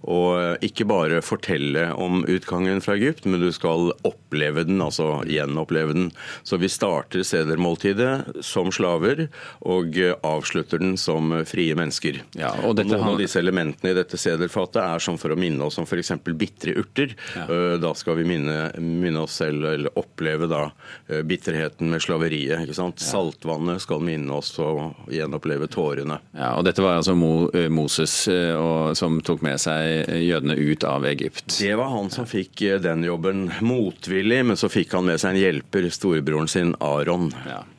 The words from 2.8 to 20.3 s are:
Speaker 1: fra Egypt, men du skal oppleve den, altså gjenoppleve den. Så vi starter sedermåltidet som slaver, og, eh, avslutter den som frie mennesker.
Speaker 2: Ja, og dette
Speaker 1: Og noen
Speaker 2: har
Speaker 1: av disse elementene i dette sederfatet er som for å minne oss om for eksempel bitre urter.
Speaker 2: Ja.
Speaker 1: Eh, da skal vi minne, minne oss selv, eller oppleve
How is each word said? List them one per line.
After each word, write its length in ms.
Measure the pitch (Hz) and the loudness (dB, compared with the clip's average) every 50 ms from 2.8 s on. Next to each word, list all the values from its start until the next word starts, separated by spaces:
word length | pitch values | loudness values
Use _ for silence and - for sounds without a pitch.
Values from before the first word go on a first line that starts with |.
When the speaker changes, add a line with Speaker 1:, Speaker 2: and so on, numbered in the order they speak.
Speaker 1:
fra 140 | - - 101 | 0 0 0
Egypt, 300 | 101 113 143 160 - - | 2 2 0 -2 -2 -2
men 140 | 98 92 87 | 0 2 2
du 100 | 87 90 | 2 0
skal 400 | 82 - - 85 80 82 87 85 - - - | 0 0 0 0 2 4 2 2 0 0 -2
oppleve 600 | - - - _ _ 76 76 73 73 73 78 85 | -2 -2 -2 _ _ -2 0 0 2 2 0 0
den, 140 | 82 95 95 | 2 2 2
altså 440 | 82 73 - - 80 78 76 71 - | 2 0 0 0 0 0 0 -2 -2
gjenoppleve 680 | - 78 78 73 71 71 80 78 - 85 78 78 76 | 0 0 0 0 0 -2 -4 -2 0 0 0 2 2
den. 200 | 76 87 92 85 - - - - - - _ | 2 0 0 0 -4 -10 -14 -14 -14 -14 _
Så 140 | - 101 90 | -2 0 0
vi 80 | 87 95 | 2 0
starter 560 | - - 113 101 85 73 - - - 92 92 | 0 0 0 0 0 0 -2 -2 -4 -2 -2
sedermåltidet 1160 | - - 85 80 78 80 80 87 85 82 - - 98 98 101 123 127 135 135 139 - - - - | 0 0 0 2 2 2 2 2 0 0 2 0 0 2 2 2 2 0 -2 -4 -8 -10 -10 -8
som 260 | - - 104 90 95 | -4 -2 -2 0 0
slaver, 580 | 92 - 110 87 87 80 80 110 139 156 160 147 - - - - - - | 0 0 2 2 2 2 2 2 2 0 -2 -6 -6 -14 -18 -18 -18 -8
og, 340 | - - 92 92 87 82 78 90 | -2 0 0 0 0 0 0 2
eh, 160 | 92 87 85 - | 2 2 2 0
avslutter 560 | - 78 78 78 73 - - 87 78 - - 80 | 0 0 0 0 -2 -2 -2 -2 -2 0 -2 0
den 180 | 90 95 92 | 0 0 0
som 340 | 92 - - 80 80 80 80 82 82 80 | 0 0 0 0 2 2 2 0 0 -2
frie 300 | - - 87 87 80 78 | -2 -2 0 0 2 2
mennesker. 460 | 82 85 73 - - - 80 69 - - - - | 0 0 -2 -4 -2 -4 -4 -4 -4 -12 -14 -8
Speaker 2:
Ja, 160 | - 78 64 50 - | -6 -4 -4 -2 0
og 140 | - 110 110 | 0 2 2
dette 160 | 104 104 101 | 2 2 2
Speaker 1:
Og 80 | 113 101 | 2 2
noen 20 | |
Speaker 2:
har 100 | 92 98 | 2 2
Speaker 1:
av 60 | 101 101 | 2 0
disse 180 | 101 87 - 90 | 0 0 0 2
elementene 500 | 85 92 92 90 80 78 73 - - 92 | 2 2 2 2 0 -2 -4 -2 -2 0
i 40 | 92 | 2
dette 220 | 92 90 - - | 2 0 -2 -4
sederfatet 600 | 87 - 90 82 80 87 82 - 107 92 - - 113 | -2 0 0 2 2 0 -2 0 -2 -4 0 0 -2
er 180 | 98 87 82 82 | 0 0 -2 -2
som 180 | - - 85 80 | -2 -2 -4 -2
for 120 | - 78 | -2 -2
å 60 | 78 | 0
minne 240 | 85 92 85 78 67 71 | 0 0 0 0 0 -2
oss 120 | 76 - - | -2 -2 -4
om 80 | 82 | -4
for 100 | - 95 | -2 -2
eksempel 380 | 87 87 - 90 80 - 87 82 | -4 -2 -2 -4 -4 -4 -6 -2
bitre 420 | 78 104 - - - - 82 - | -2 -4 -4 -4 -6 -4 -2 -2
urter. 360 | - - - - - 143 135 113 - - - - | -2 -2 -2 0 0 0 0 -2 -12 -12 -10 -10
Speaker 2:
Ja. 80 | 87 82 - 85 87 90 87 87 | -8 -4 -2 0 0 2 2 2
Speaker 1:
Eh, 20 | 85 | 0
da 140 | 78 82 76 | 0 -2 -2
skal 220 | - - - 82 | -2 -2 0 0
vi 80 | 82 82 | 2 2
minne, 480 | 87 90 78 71 76 78 78 80 - - - | 0 0 0 0 -2 -2 -2 -4 -4 -4 -4
minne 440 | 85 82 82 87 90 87 80 78 | -4 -2 0 0 0 0 0 -2
oss 100 | 78 - - - | -2 -4 -4 -2
selv, 240 | 85 78 76 76 73 | -2 -2 0 -2 0
eller 260 | 76 78 73 73 76 - | -2 -2 -2 -2 -2 -4
oppleve 520 | - - - _ - 80 78 | -4 -6 -6 _ -4 -2 -2